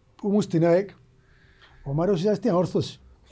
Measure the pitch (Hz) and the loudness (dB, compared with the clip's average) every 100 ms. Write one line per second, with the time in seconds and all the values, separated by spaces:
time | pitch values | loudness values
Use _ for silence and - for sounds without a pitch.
0 | _ _ 208 208 - 165 170 175 196 - | _ _ -2 0 0 2 4 2 0 -12
1 | _ _ _ _ _ _ - - 139 147 | _ _ _ _ _ _ -20 -18 -6 -2
2 | 185 170 208 196 247 180 165 180 - - | 0 0 0 0 0 0 0 -2 -4 -10
3 | - _ _ | -20 _ _